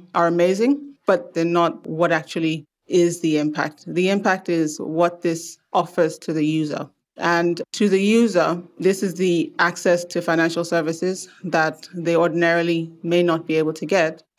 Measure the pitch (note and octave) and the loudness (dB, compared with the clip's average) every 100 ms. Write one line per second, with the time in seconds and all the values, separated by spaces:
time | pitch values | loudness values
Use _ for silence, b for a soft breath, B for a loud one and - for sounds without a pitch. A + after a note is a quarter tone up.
0 | - E3 E3+ E3+ F3+ F#3+ B3 C#4+ - - | -4 0 2 4 2 2 2 0 -4 -6
1 | - F3+ F3+ E3 E3+ F3 E3+ - - D#3+ | 0 0 0 -2 0 2 2 -2 -8 -2
2 | E3+ D#3+ D#3 F3+ D#3+ D#3 - _ - F3+ | 0 0 -2 -4 -2 -4 -10 _ -2 2
3 | E3+ E3+ D#3+ D3+ D3+ D3+ C#3+ - E3+ D#3+ | 2 0 0 0 0 -2 -4 -6 -8 -2
4 | F#3 G3+ G3+ F#3 F#3 E3+ D#3 - D#3 D#3+ | 0 2 0 0 0 -2 -2 -4 -4 0
5 | E3+ F3 E3+ E3 - - _ F#3 E3 - | 0 0 -4 -4 -8 -20 _ -2 0 0
6 | D#3+ D#3+ - D#3 D3+ D#3 D3+ D#3 C#3 _ | 0 -2 -4 -2 0 0 -2 -6 -10 _
7 | _ - E3+ E3+ E3+ E3+ - - G#3 F#3+ | _ -4 0 2 0 -2 -6 0 2 4
8 | G3+ A#3 A#3 F3+ D#3+ F3 - - F3+ G3 | 4 4 4 2 0 -2 -8 -2 0 0
9 | G3 E3 F#3 E3+ - - F3 F3 F#3+ F3 | -2 -2 0 0 -2 -2 -2 0 0 0
10 | F3 F3 E3+ E3 E3 E3 E3+ E3+ D#3+ D#3+ | -2 -6 -2 0 0 -2 -2 -2 -2 -4
11 | F#3 F#3 - - F3 E3 D#3 D#3 - F3+ | -4 -6 -12 -14 -4 0 0 -4 -14 -8
12 | E3 E3 E3+ E3 E3+ E3+ E3+ E3 E3 - | 0 2 2 2 2 2 0 -2 -4 -8
13 | E3+ F3 F3 D#3+ E3 D#3+ D#3 D#3 D#3+ G3 | -2 0 2 0 -2 -2 -2 -4 -2 0
14 | D#3+ - _ | 0 -4 _